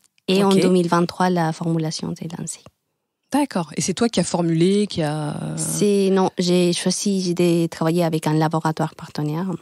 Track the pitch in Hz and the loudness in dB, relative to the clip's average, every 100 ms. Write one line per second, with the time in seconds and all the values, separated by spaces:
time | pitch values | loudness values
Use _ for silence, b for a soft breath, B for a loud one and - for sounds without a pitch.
0 | _ _ - 190 196 196 180 185 170 170 | _ _ 0 2 4 4 4 2 2 2
1 | 175 - 185 180 160 160 170 165 156 - | 0 0 0 2 0 -2 -2 -2 -2 -6
2 | 170 170 165 165 160 - - _ _ _ | -8 -8 -10 -10 -12 -12 -18 _ _ _
3 | _ _ _ 277 285 185 156 - 180 175 | _ _ _ -2 -2 -4 -6 -4 -4 0
4 | 233 - 170 175 170 165 180 202 202 - | 0 0 0 0 0 2 4 2 0 -2
5 | 151 151 147 - 156 160 156 160 208 202 | -4 -2 -6 -6 -8 -6 -6 0 2 4
6 | 190 190 185 - 180 180 175 175 190 - | 4 2 2 0 2 2 2 0 -2 -2
7 | 208 190 180 170 175 170 170 - 160 175 | -2 -2 -2 2 2 2 0 -2 0 0
8 | 165 160 156 156 160 160 160 156 165 - | 0 0 0 2 2 0 -2 -2 -4 -6
9 | - - 151 156 190 165 | -12 -6 -4 -4 -6 -6